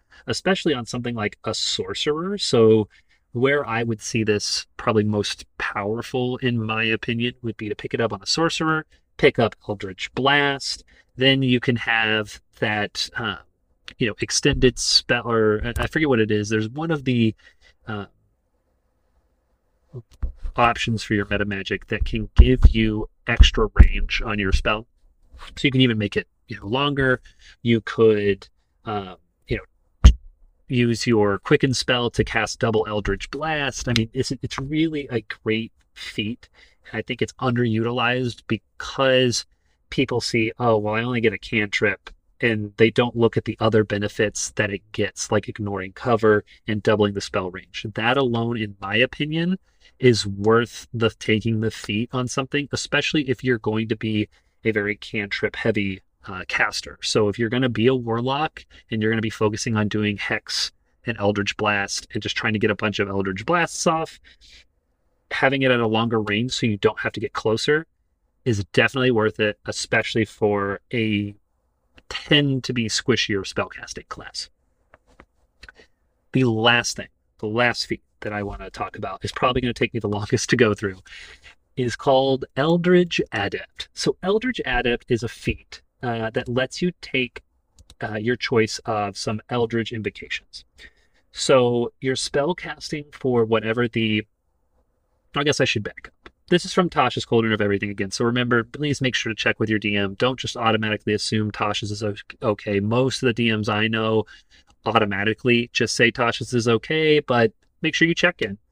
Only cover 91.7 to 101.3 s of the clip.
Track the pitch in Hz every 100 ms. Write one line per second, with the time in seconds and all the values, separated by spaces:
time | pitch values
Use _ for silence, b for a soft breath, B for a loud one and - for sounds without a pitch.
91.7 | 120 120 - 131 127 - 143 143 175 170
92.7 | 151 - 151 147 - 131 123 110 110 107
93.7 | 113 120 117 110 107 - _ _ _ _
94.7 | _ _ _ _ _ _ 147 147 131 131
95.7 | 117 101 - - _ - _ - 180 185
96.7 | - 175 151 123 - - 117 113 107 101
97.7 | 101 101 101 98 - 120 120 120 120 113
98.7 | 131 147 139 131 - 113 113 120 - 110
99.7 | 107 104 104 98 98 123 131 123 123 117
100.7 | 110 110 104 - 104 -